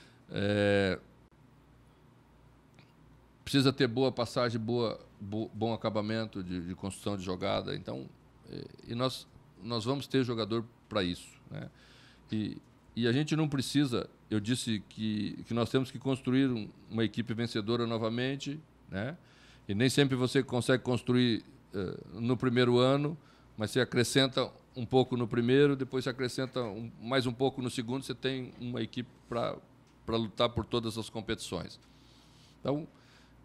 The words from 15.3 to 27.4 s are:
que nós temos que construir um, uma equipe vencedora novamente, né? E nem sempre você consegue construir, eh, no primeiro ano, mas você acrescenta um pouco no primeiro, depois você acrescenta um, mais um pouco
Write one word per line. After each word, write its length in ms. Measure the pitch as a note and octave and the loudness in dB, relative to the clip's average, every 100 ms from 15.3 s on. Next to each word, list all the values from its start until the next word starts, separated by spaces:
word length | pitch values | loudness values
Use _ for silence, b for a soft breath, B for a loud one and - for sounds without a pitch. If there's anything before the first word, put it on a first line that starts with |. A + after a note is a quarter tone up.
| - F#2+ | -6 -4
que 80 | |
nós 160 | A#2 A2+ | -2 2
temos 200 | C3 B2+ | 0 0
que 80 | A#2+ | -4
construir 500 | C3+ C3 - B2+ C3+ | -4 -2 2 4 4
um, 200 | A#2 G2+ - - | 0 -6 -14 -6
uma 140 | A2+ | 0
equipe 280 | A2+ A#2+ A2+ | 0 0 -4
vencedora 540 | A2+ A#2 A2+ G#2 A#2 A#2 | -2 -2 -2 0 0 0
novamente, 760 | A2+ A2+ A#2 B2+ C#3 C#3+ D3+ - - - | -2 -2 -2 -2 -4 -6 -10 -12 -20 -10
né? 260 | F#2+ A#2 F3 B B B B B | -6 -6 -8 B B B B B
E 60 | |
nem 160 | G2+ C3 | 2 4
sempre 260 | C#3 C#3 C3 | 4 4 4
você 260 | B2+ C#3 | 2 2
consegue 400 | B2+ B2 - B2+ | 0 0 4 2
construir, 600 | - A#2+ - B2 B2 A2 - - - | 2 0 2 4 4 2 -4 -20 -12
eh, 260 | G2 F2+ - - | -6 -6 -6 -12
no 240 | F2+ A#2 B2 | -6 -2 0
primeiro 400 | B2+ A#2+ B2 A#2+ | 2 4 6 6
ano, 400 | B2+ C#3 D3 E3 B B B | 6 4 0 -4 B B B
mas 160 | - A2 | -6 -2
você 100 | B2+ | 0
acrescenta 720 | A#2+ B2 A#2 C#3 C3+ C3+ A2+ - - | 2 2 2 4 2 2 -4 -6 -16
um 120 | - A2+ | -10 2
pouco 280 | C3 B2+ | 4 4
no 140 | A#2+ A#2 | 2 0
primeiro, 480 | A#2+ A#2+ C3+ C#3+ C3+ | 0 4 6 6 4
depois 280 | B2+ C3 | -2 -4
você 60 | B2+ | -4
acrescenta 520 | B2 B2 - C3 C3 | -2 -4 -4 -4 -4
um, 280 | A#2 G2+ A#2 - | -4 -6 -10 -12
mais 240 | A2+ C3+ B2 | -2 0 2
um 80 | |
pouco 260 | A#2+ | 2